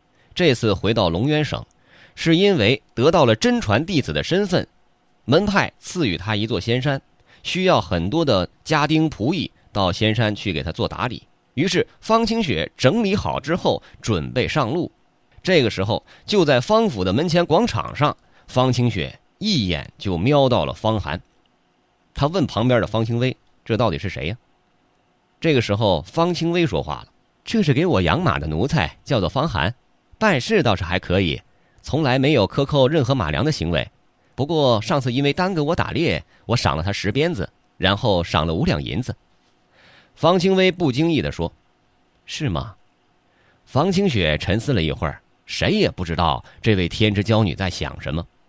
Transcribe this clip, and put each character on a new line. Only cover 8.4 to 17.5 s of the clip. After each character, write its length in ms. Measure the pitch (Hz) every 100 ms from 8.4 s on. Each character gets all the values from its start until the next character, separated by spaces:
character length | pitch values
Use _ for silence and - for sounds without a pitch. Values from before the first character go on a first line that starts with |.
| 85 _
家 240 | - 156 143
丁 200 | 156 160
仆 240 | - 113
役 200 | 175 104 - _
到 200 | 104 92
仙 240 | - 107 110
山 200 | 107 101
去 160 | 104
给 120 | 78
她 80 | 82
做 160 | 80 90
打 200 | - 120
理。 140 | 104 - _ _
于 140 | - 180
是 180 | 170 - _
方 240 | - 226 233
清 160 | 226
雪 300 | 175 80 - -
整 280 | 131 226
理 120 | 202 190
好 240 | 85 65
之 160 | 147 170
后， 240 | 160 92 - -
准 300 | - 92 65
备 160 | 64 85
上 240 | 156 113
路。 200 | 165 147 - _ _ _ _
这 180 | - 180
个 80 | 113
时 140 | -
候， 200 | 98 101 - - -
就 180 | 202
在 160 | 147 127
方 300 | - 220 226
府 140 | 110
的 100 | 92
门 160 | 104 170
前 160 | 170
广 220 | 175